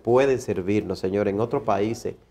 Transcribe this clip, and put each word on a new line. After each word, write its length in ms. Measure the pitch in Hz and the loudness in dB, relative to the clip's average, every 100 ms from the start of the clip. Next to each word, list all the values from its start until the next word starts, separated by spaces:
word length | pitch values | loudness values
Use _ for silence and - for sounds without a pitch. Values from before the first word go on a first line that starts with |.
pueden 400 | 113 123 139 123 | 2 4 4 2
servirnos, 580 | 110 98 90 104 90 90 | -2 -4 0 0 0 -4
señores. 340 | 95 101 101 | -2 0 0
En 60 | 98 | 0
otros 240 | 117 139 | -2 -2
países 520 | - 101 107 113 101 - _ | 0 0 0 -4 -8 -10 _